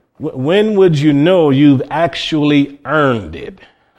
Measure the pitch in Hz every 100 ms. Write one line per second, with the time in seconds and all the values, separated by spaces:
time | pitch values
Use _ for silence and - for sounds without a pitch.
0 | _ - 151 131 135 196 214 202 185 151
1 | 151 143 156 185 151 135 147 131 - 151
2 | 170 - - 156 147 147 139 - - 151
3 | 139 117 87 78 - - - _ _